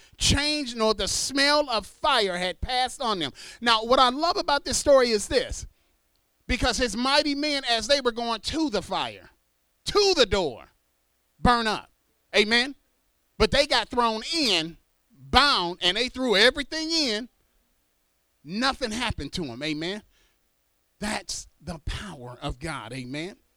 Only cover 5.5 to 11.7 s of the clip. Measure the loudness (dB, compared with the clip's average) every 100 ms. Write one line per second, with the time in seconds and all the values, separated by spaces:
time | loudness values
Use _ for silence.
5.5 | -8 -12 _ _ _ _ _ _ _ -4
6.5 | -2 0 0 -2 -2 0 2 2 0 -2
7.5 | -2 -2 -2 2 0 0 -2 -4 -4 -4
8.5 | -2 -2 -2 -4 -4 -4 -8 -20 _ _
9.5 | _ _ _ -2 2 2 4 2 2 -2
10.5 | -6 -18 _ _ _ _ _ _ _ 2
11.5 | 4 2